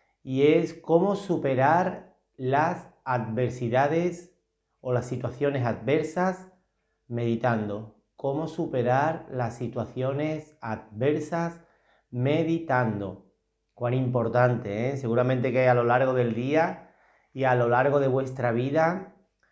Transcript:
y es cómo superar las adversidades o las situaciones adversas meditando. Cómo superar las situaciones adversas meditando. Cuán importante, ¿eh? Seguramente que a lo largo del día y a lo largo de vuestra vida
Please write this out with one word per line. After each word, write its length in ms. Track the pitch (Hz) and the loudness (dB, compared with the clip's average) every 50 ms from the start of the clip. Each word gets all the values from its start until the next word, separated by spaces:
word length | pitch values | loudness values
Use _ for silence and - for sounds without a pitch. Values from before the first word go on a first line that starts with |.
| _ _ _ _ - | _ _ _ _ -10
y 240 | 135 131 131 139 151 | -4 0 4 6 6
es 260 | 160 170 170 - - | 6 6 2 0 -6
cómo 400 | - - - 160 170 185 202 196 | -8 -2 2 4 4 4 2 0
superar 1000 | 196 - - 170 - - 139 131 123 131 143 160 180 185 185 185 - - - _ _ _ _ _ | -2 -2 -2 -2 0 0 0 2 2 4 4 4 4 2 0 -4 -8 -14 -20 _ _ _ _ _
las 580 | - 127 127 135 143 156 170 180 180 - - _ _ - | -6 -4 0 2 2 2 0 -2 -6 -10 -18 _ _ -6
adversidades 1300 | 131 127 120 110 107 110 117 127 117 120 - 123 117 120 127 139 147 160 165 175 180 175 175 - - _ _ _ _ _ _ _ _ _ _ | -4 -2 -2 -2 -2 -2 -2 -2 -2 -2 -4 -4 0 2 2 2 2 2 0 0 0 -2 -6 -14 -20 _ _ _ _ _ _ _ _ _ _
o 120 | - 127 | -4 -2
las 140 | 123 120 - | -2 -2 -2
situaciones 580 | - 127 123 - 107 - - 143 143 139 131 120 | -2 -6 -6 -6 -6 -4 -2 -2 0 0 0 0
adversas 840 | 120 107 - 110 123 143 156 151 - - 180 180 190 180 - - - _ _ _ _ _ _ _ _ _ _ _ - | -2 -2 -2 -2 0 0 0 0 -2 -2 -2 -2 -2 -2 -4 -10 -20 _ _ _ _ _ _ _ _ _ _ _ -8
meditando. 920 | 120 120 120 117 117 113 127 123 117 110 107 104 101 107 113 113 - _ _ _ _ | -6 -4 -2 -2 0 0 0 0 0 0 -2 -4 -6 -8 -10 -14 -20 _ _ _ _
Cómo 320 | - - 139 143 156 160 151 | -8 -4 -4 -4 -4 -4 -6
superar 800 | - - 165 - - 127 113 120 127 135 147 160 165 160 - - | -6 -6 -6 -2 -2 0 0 2 2 2 2 0 -2 -4 -8 -10
las 280 | 139 127 120 113 117 - | -6 -6 -6 -6 -6 -8
situaciones 1000 | 123 120 127 127 107 - - 127 127 131 139 143 151 156 156 156 151 - _ _ | -10 -8 -6 -6 -6 -6 -6 -4 -4 -4 -2 -2 -4 -4 -4 -6 -10 -14 _ _
adversas 1000 | 123 113 110 110 - - 104 104 127 143 151 160 151 - 170 165 170 170 170 - - _ _ _ _ _ _ _ _ _ | -10 -8 -8 -8 -10 -12 -6 -2 0 0 0 0 -2 -4 -4 -4 -4 -4 -6 -10 -18 _ _ _ _ _ _ _ _ _
meditando. 1160 | 123 123 127 139 151 160 160 160 165 165 165 - 131 127 123 110 104 101 98 92 90 - - _ _ _ _ _ _ _ _ _ _ | -6 -2 0 0 2 2 0 0 0 -2 -2 0 0 2 2 0 -2 -4 -6 -8 -10 -12 -16 _ _ _ _ _ _ _ _ _ _
Cuán 180 | - 120 120 | -6 -4 -2
importante, 960 | 123 131 131 127 123 120 113 113 117 123 123 123 123 - - 101 101 107 120 131 | 0 0 0 0 0 0 0 2 2 4 4 4 2 0 -4 -4 -4 -2 -2 -2
¿eh? 80 | 139 | -4
Seguramente 560 | 127 127 113 117 123 123 127 131 123 117 131 | -4 -2 0 2 2 2 2 2 0 0 0
que 160 | 117 131 127 127 | 2 2 4 4
a 60 | 123 | 4
lo 100 | 120 120 | 4 4
largo 300 | 117 120 127 135 131 131 | 4 4 4 2 2 2
del 200 | 127 120 117 110 | 2 0 0 0
día 600 | 113 123 135 151 156 165 185 185 - - - _ _ _ _ _ _ _ _ - | -2 -2 0 2 2 2 2 -2 -8 -14 -20 _ _ _ _ _ _ _ _ -6
y 100 | 131 131 | -2 0
a 100 | 131 127 | 2 2
lo 140 | 123 120 117 | 4 2 4
largo 320 | 120 123 131 143 143 143 | 4 4 4 4 4 2
de 80 | 139 131 | 2 2
vuestra 440 | 127 131 131 131 131 131 120 120 | 0 0 -2 -4 -4 -2 -2 0
vida 600 | 117 120 127 139 143 160 160 165 180 190 190 - - _ _ _ _ _ _ _ | 0 0 -2 0 2 2 2 2 0 -2 -8 -12 -18 _ _ _ _ _ _ _